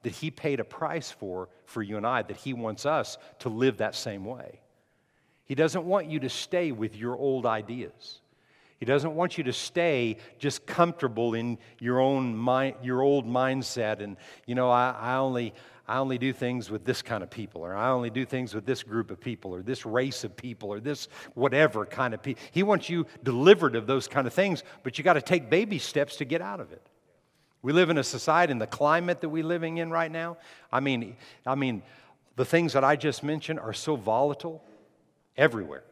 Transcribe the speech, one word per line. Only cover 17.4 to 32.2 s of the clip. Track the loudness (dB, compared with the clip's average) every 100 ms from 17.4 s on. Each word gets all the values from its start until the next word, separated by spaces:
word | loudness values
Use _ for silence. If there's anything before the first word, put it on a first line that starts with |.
| -12 -10
or, | -8
"I | -2 0
only | 0 -2
do | -4
things | -4 -4 -4
with | -6
this | -4 -4
group | -2 -4 -4
of | -8
people," | -8 -8 -8
or | -8
this | -6 -8
race | 0 0 0 -4
of | -10 -10
people, | -14 -10 -8
or | -6
this | -6 -8 -10 -16 -14
whatever | 0 4 6 6 4
kind | -4 -2 -2
of | -2
people. | -8 -8 -4
He | 0
wants | 2 2 2
you | -2 -4 -4
delivered | -2 6 10 10 8
of | 2 0
those | 0 0
kind | 0 0
of |
things, | 2 2 0 -6 -10
but | -8 0
you |
gotta | 4 4
take | 4 0 4
baby | 2 2 -4
steps | -2 0 0 -2
to |
get | -4 -4
out | -4 -10
of | -12
it. | -18 _ _ _ _ _ _ _ _
We | 2
live | 4 6
in | 4
a |
society, | 0 -2 4 4 4
in | 2
the | -4
climate | 0 2 4 2 -2
that | -2
we're | -2
living | -2 -2 -2 -4
in | -2
right | -2 -2
now. | -4 -8 -10 -20 -20 -4
I | 0
mean, | 0 0 -2 -12 -20 -10
I | -4
mean, | 0 0 -2 -10 -20 -20 _